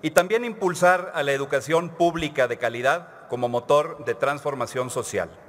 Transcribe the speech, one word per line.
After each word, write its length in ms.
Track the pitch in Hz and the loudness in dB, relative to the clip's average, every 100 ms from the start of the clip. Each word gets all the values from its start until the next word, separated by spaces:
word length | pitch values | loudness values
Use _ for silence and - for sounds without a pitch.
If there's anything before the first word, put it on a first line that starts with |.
Y 80 | 156 | 4
también 340 | 147 180 226 | 4 4 0
impulsar 680 | 240 214 190 165 175 180 180 | -2 -2 -2 4 4 4 0
a 80 | 165 | -2
la 80 | 139 | 0
educación 600 | 139 139 139 127 165 175 | 0 0 -2 0 -2 -2
pública 580 | - 170 165 156 - 123 | 0 0 0 -4 0 0
de 100 | 117 | 0
calidad 720 | 120 117 127 165 170 - - | -4 0 0 0 -4 -20 -10
como 200 | 127 120 | -4 -2
motor 560 | 120 - 143 156 160 | -2 4 2 2 -6
de 120 | 120 113 | -6 -2
transformación 760 | 135 143 147 135 117 131 127 | 0 -2 -4 -4 -6 -4 -4
social. 400 | 127 117 101 82 - | -4 -4 -4 -4 -8